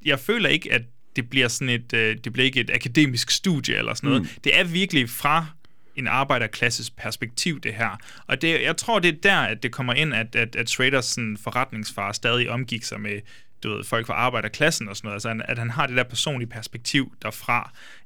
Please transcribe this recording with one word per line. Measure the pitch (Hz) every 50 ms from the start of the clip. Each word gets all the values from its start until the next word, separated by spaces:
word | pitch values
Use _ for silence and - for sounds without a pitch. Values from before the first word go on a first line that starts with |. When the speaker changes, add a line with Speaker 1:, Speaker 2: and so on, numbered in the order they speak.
| -
Speaker 1:
jeg | 147 143 131
føler | - - 226 240 196 139
ikke, | 147 160 - -
at | - 123 120 - - - - - -
det | - 120 120
bliver | - 135 127 117
sådan | 120 - 135 127
et, | 120 120 120 -
øh, | - 113 110 110 110 117 -
det | 120
bliver | 120 123 127
ikke | 131 123 131
et | 113 - 123
akademisk | 117 - 120 120 160 151 135 123 117 - -
studie | - - - 196 170 135 117 - -
eller | - - 113 117
sådan | - - 143
noget. | 139 123
Speaker 2:
Mm. | 85 - - - -
Speaker 1:
Det | 139 - 170
er | 190
virkelig | 175 165 180 196 190 170 143 123 117
fra | - - - 143 151 165 165 151 - - - - - - - - -
en | - 127
arbejderklasses | - - 131 139 143 139 120 117 107 - - 120 120 117 - 120 -
perspektiv, | - - - 107 - - 123 117 - - - 180 156 135
det | - - 104
her. | 107 117 107 92 113 - - - - -
Og | - 135 127
det, | - 165 165 139 120
jeg | 143 165
tror, | - - - 226 202
det | 170 175
er | 160 156
der, | - 202 196 165
at | 131 104 113 107
det | - 123
kommer | - - 127 123 120
ind, | 135 156 156 123
at, | 110 113 110 -
at, | 117 117 117 -
at | 113 117 -
Schraders | - - 127 131 139 131 120
sådan | - - 127 117 110 107 104 -
forretningsfar | 131 110 123 127 - - 110 104 - - - 98 98
stadig | 104 - - 120 120 123 123 -
omgik | 117 120 127 113 120 113 -
sig | - - 107
med, | 104 104 104 101 - - - - - - - -
du | - 107 104
ved, | 104 -
folk | - - 113 113
fra | - -
arbejderklassen | 82 120 127 123 113 107 110 - - 147 139 - - 113 101
og | 98
sådan | - -
noget. | 110 101
Altså, | 101 110 117
han, | 113 110 113
at | - 123 120
han | 117 117
har | 117 143 143
det | 131 123
der | 127 123
personlige | 123 - - - 156 143 127 120 120
perspektiv | - 117 107 - - 117 - - - 139 131 - - -
derfra. | - 110 - - - - 120 117 - - - - - - - - -